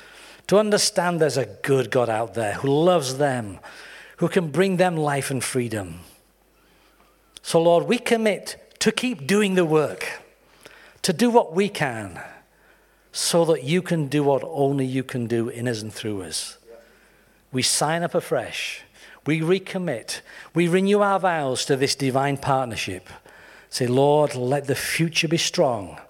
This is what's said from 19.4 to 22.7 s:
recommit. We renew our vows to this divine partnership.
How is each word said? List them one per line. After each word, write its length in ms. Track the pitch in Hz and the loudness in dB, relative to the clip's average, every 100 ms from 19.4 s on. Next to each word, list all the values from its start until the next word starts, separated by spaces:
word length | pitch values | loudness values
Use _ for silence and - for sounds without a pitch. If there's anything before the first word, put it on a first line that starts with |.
recommit. 800 | 160 190 190 190 175 117 - - - - - | 2 0 -2 -6 -4 -6 -8 -12 -14 -20 -6
We 140 | 165 175 | 0 2
renew 340 | 185 196 202 | 2 4 4
our 200 | 202 196 | 4 2
vows 440 | 185 165 139 123 - | 2 0 0 -2 0
to 100 | 135 | 0
this 180 | 135 | 0
divine 420 | - 135 127 143 139 | 0 0 0 0 -2
partnership. 720 | - 135 127 | 0 0 0